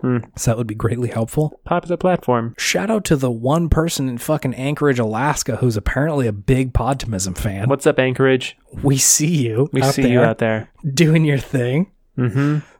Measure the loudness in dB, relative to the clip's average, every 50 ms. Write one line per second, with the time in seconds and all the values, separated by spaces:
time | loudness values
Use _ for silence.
0 | -2 0 0 -2 -2 -6 -12 -6 -2 -2 -2 -2 -4 -6 -6 -2 -2 -2 -2 -2
1 | -4 -4 -2 -4 -4 -2 0 -2 -2 -2 -4 -10 -6 -4 -4 -4 -2 -4 -4 -2
2 | 0 0 0 0 0 0 0 0 0 -4 -6 -6 -4 -2 -2 -2 -2 0 -2 -2
3 | 2 0 0 2 2 -2 -2 -2 0 0 0 2 2 2 2 2 2 0 -2 -2
4 | -4 -4 -4 -6 -2 -2 -2 -2 -2 -4 -4 -4 -4 -4 -2 0 0 0 2 2
5 | 0 -2 -2 -2 0 0 -2 -2 -4 -4 -2 0 0 0 0 0 -2 -2 0 0
6 | 0 0 0 0 -2 -2 -2 -2 0 2 2 2 2 0 -2 -2 0 0 -2 -4
7 | -4 -6 -4 -4 -4 -6 -6 -4 -4 -4 -4 -2 0 0 0 2 2 2 4 4
8 | 2 2 2 2 4 4 4 2 0 -6 -14 _ _ _ -10 -2 0 2 2 2
9 | 2 2 2 2 2 0 2 0 0 0 0 0 0 0 0 0 2 2 2 2
10 | 2 4 4 4 4 4 2 0 0 0 0 -2 -4 -8 _ -8 -6 -4 2 2
11 | 4 4 4 4 4 2 0 0 -2 -2 -2 -2 0 0 0 0 -2 -2 _ _
12 | _ _ -4 -2 -2 0 0 0 0 2 0 -2 -4 -8 _